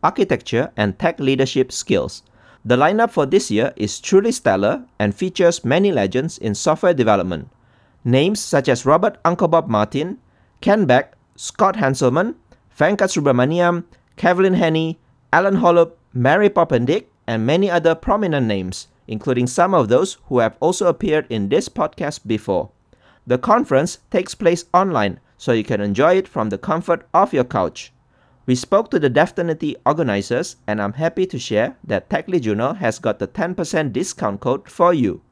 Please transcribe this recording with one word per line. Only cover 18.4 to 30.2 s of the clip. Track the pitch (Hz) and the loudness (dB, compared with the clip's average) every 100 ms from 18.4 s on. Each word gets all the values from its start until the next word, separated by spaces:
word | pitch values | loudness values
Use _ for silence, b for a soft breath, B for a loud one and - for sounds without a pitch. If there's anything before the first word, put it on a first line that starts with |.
| 117 | -2
names, | 101 92 95 - _ - | -2 -6 -10 -16 _ -12
including | 110 117 123 123 | -10 -2 0 0
some | - 180 | 0 2
of | 185 113 | 2 2
those | 123 190 - - | 2 0 -6 -4
who | 127 | 0
have | 113 - | 0 0
also | 156 - 185 | -2 0 0
appeared | 165 208 151 147 | 0 0 -2 -2
in | 113 98 | -4 0
this | 139 247 | 0 -2
podcast | - 151 - 147 147 104 | -4 -6 -4 -8 -8 -4
before. | 107 - 92 - _ _ b b b - | -4 -2 -4 -4 _ _ b b b -4
The | 127 | -2
conference | 123 320 311 131 165 - _ | 2 0 4 0 0 -6 _
takes | 202 180 - | -4 -4 0
place | 185 170 - | 0 0 0
online, | 175 190 147 101 - _ _ | 0 2 0 -2 -4 _ _
so | - | -2
you | 117 | 0
can | 107 110 | 0 -2
enjoy | 104 101 147 185 | -2 0 2 2
it | 185 | 0
from | - 110 | -4 -4
the | 101 | -6
comfort | - 165 170 170 - | -4 -6 -2 -4 0
of | 165 196 | 0 2
your | 151 123 | 0 -2
couch. | - 90 - - _ _ _ _ _ - | -2 -4 -6 -20 _ _ _ _ _ -2
We | |
spoke | 127 - 202 226 | -2 2 0 0
to | - | 0
the | 147 | 2
Devternity | 117 175 - 170 156 151 - - | 2 0 0 -4 -4 -6 -4 -2
organizers, | 151 143 101 | 0 0 -2